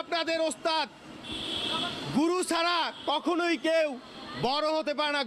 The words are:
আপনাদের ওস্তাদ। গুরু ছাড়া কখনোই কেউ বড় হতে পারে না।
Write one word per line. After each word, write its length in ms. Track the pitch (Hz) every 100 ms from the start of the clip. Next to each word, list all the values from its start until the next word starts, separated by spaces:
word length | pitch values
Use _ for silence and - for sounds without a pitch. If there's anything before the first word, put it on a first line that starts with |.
আপনাদের 380 | 320 339 320 320 320
ওস্তাদ। 380 | - 330 320 277 - - - - - - - - - - - 139 175
গুরু 200 | 330 370 -
ছাড়া 260 | 330 339 349 262 - -
কখনোই 440 | 294 302 339 339 311 311
কেউ 200 | 330 311 254 - - - - 226
বড় 200 | 285 302 311
হতে 160 | 311 285
পারে 140 | 302
না। 40 | 285